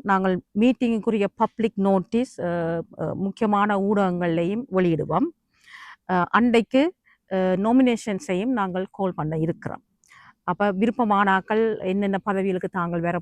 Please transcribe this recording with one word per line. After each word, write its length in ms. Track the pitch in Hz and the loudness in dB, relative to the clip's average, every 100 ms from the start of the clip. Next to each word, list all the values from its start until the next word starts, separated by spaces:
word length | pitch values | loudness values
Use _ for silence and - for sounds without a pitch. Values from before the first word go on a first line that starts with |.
நாங்கள் 380 | 202 190 190 180 - | -2 0 0 -2 -4
மீட்டிங்குக்குரிய 720 | 202 247 - 240 226 226 214 202 | 2 2 2 0 -2 0 0 -2
பப்ளிக் 420 | - 220 - 220 - | -2 -4 -2 -4 0
நோட்டீஸ், 640 | 196 190 175 226 - - | 2 2 2 -2 -2 -4
அ, 420 | 175 170 165 165 - - | -4 -2 -2 -4 -6 -8
அ, 160 | 160 | -6
முக்கியமான 680 | - 196 - 220 202 208 202 | -4 -6 -2 0 2 2 0
ஊடகங்கள்லையும் 840 | 196 208 190 175 175 165 170 220 - | 0 2 0 0 0 0 -2 -4 -2
வெளியிடுவோம். 540 | 185 175 156 147 165 330 - _ _ - - - - - | 0 2 0 -2 -2 -2 -6 _ _ -20 -20 -20 -14 -4
அ, 140 | 180 175 | -2 2
அன்றைக்கு, 600 | 202 240 233 - 262 330 - _ _ _ | 2 4 4 4 2 2 -2 _ _ _
அ, 40 | 190 | -2
நாமினேஷன்ஸையும் 1160 | 185 185 214 262 254 226 226 190 - 180 240 | 0 2 2 4 4 2 -4 -6 -4 -2 -2
நாங்கள் 340 | 240 190 180 190 | -2 -2 -4 -6
கால் 220 | - 190 | -4 -4
பண்ண 240 | 175 156 160 | -4 -4 -2
இருக்கிறோம். 440 | 165 - - - _ _ _ - - _ | -2 -4 -10 -12 _ _ _ -20 -20 _
அப்ப 280 | - 175 202 | -6 -2 0
விருப்பமானாக்கள் 1040 | 190 240 240 220 202 202 190 - 220 226 - | 0 0 0 2 2 2 2 0 0 0 -2
என்னென்ன 400 | 185 196 202 196 | -2 -2 0 -2
பதவிகளுக்கு 500 | 208 196 196 185 185 | -2 -2 -2 -2 -4
தாங்கள் 320 | 190 170 175 | -4 -4 -2
வேற 200 | 170 175 | -2 -4